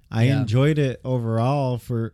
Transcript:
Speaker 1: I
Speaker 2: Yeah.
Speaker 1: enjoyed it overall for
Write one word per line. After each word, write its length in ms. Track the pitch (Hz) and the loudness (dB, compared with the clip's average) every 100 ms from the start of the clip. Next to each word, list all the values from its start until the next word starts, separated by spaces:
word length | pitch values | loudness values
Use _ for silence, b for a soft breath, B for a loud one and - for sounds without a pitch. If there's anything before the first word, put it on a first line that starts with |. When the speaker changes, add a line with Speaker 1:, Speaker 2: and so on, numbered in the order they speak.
| - | -6
Speaker 1:
I 140 | 113 123 | 0 2
Speaker 2:
Yeah. 160 | 139 | 2
Speaker 1:
enjoyed 360 | 117 123 147 151 | 2 2 2 2
it 240 | 135 - | -2 -4
overall 760 | 127 127 113 113 123 147 131 120 | -4 -2 -2 0 0 0 -2 -4
for 340 | - 117 113 | -4 -4 -6